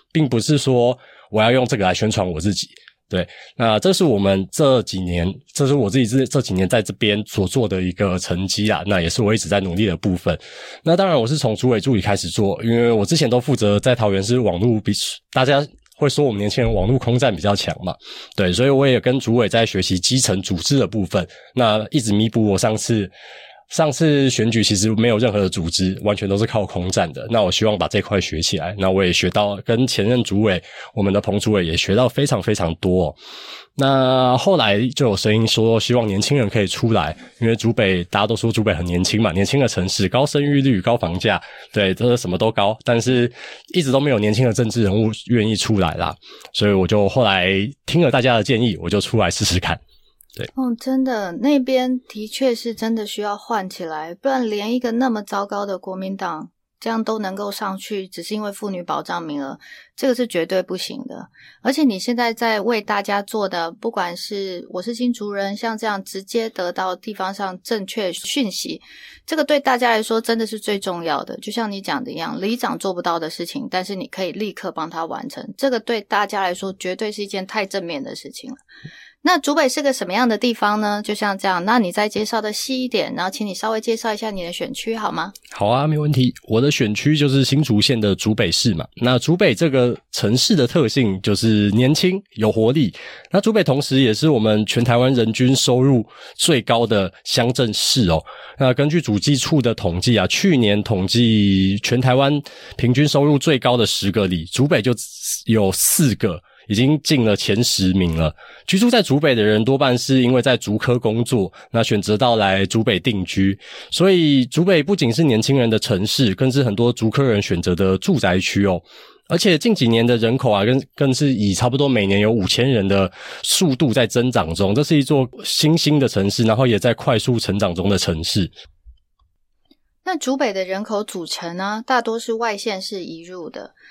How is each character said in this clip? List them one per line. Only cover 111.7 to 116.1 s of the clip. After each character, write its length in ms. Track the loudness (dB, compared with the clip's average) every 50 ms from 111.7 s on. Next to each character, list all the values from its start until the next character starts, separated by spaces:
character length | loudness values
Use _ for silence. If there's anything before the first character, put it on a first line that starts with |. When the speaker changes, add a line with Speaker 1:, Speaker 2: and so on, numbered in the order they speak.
Speaker 1:
那 120 | -2 -2
选 180 | 0 0 0 0
择 160 | 0 0 0
到 200 | 2 2 2 4
来 280 | 4 2 2 2 2 0
竹 160 | 0 0 0
北 160 | 2 2 0 0
定 260 | 0 0 -2 -2 -4
居。 340 | -2 0 0 2 2 0 -2 -8 -18 -20 -20 -12 -6
所 200 | -2 2 4 4
以 340 | 4 4 4 4 4 4 2
竹 180 | 2 0 0 2
北 180 | 4 2 2
不 120 | 2 0 0
仅 180 | 0 0 0
是 120 | 2 2 2
年 160 | 4 4 2
轻 180 | 2 2 2 2
人 100 | 4 2
的 100 | 2 0
城 280 | 0 0 0 0 0
市， 280 | 0